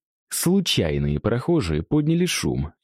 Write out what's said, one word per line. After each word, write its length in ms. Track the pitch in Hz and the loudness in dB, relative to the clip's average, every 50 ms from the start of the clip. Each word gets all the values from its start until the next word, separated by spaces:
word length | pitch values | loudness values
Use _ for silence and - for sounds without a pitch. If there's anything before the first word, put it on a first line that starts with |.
| _ _ _ _ _ - | _ _ _ _ _ -10
Случайные 880 | - - - 165 190 202 175 - - 123 92 78 73 71 71 73 73 73 | -6 -2 0 2 2 2 2 0 0 0 2 0 0 0 0 0 0 0
прохожие 640 | - 104 117 123 - - 175 156 98 82 78 76 87 | 0 -2 -2 -2 0 0 0 0 2 0 -2 -2 -2
подняли 420 | - 147 151 147 156 165 170 180 | 0 0 0 2 2 2 0 0
шум 460 | 170 - - - 73 64 123 71 - - _ | 0 -2 -2 -2 -2 -2 -2 -4 -6 -6 _